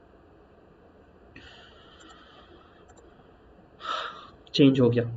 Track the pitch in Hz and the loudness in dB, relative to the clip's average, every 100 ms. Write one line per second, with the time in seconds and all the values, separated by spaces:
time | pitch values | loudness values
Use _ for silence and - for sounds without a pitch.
0 | - - - - - - - - - - | -20 -20 -20 -20 -20 -20 -20 -20 -20 -20
1 | - - - - - - - - - - | -20 -20 -20 -20 -20 -20 -20 -20 -20 -20
2 | - - - - - - - - - - | -20 -20 -20 -20 -20 -20 -20 -20 -20 -20
3 | - - - - - - - - - - | -20 -20 -20 -20 -20 -20 -20 -16 -10 -10
4 | - - - - - - 139 135 120 120 | -10 -14 -20 -20 -6 4 4 6 2 2
5 | 117 | -4